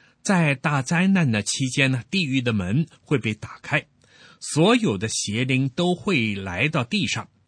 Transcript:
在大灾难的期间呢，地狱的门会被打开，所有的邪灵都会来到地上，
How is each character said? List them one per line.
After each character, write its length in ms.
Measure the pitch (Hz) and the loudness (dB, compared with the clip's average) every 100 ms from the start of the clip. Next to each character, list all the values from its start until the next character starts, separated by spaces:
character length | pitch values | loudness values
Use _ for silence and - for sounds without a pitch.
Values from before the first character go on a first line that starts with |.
| _ _ | _ _
在 320 | - 185 156 131 | 0 2 2 2
大 260 | 160 143 | 0 -2
灾 240 | - 170 190 | 0 2 4
难 240 | 190 143 | 4 4
的 100 | 107 | 2
期 240 | - - 131 | -2 -4 -2
间 240 | 143 135 | 2 2
呢， 100 | 127 - | 0 -2
地 140 | 196 | -2
狱 180 | 147 131 | 0 0
的 100 | 120 | 0
门 360 | 107 90 131 160 - | -2 0 0 -2 -8
会 160 | - 139 | -4 -2
被 160 | 113 | -2
打 280 | 107 - - | -6 -10 -16
开， 260 | - 151 - _ _ _ - - | -6 -6 -6 _ _ _ -20 -16
所 340 | - 143 185 | -4 2 4
有 240 | 247 202 98 | 4 2 -2
的 80 | 110 | -2
邪 360 | - - 107 | -4 -4 -2
灵 240 | 131 131 135 | 0 0 0
都 260 | - 175 | 0 -2
会 400 | 175 - 156 110 | 0 0 0 0
来 320 | 98 95 87 151 | -2 -6 -2 -2
到 160 | 151 | -2
地 240 | 120 214 117 | -2 -2 -2
上， 240 | 113 - _ | -6 -10 _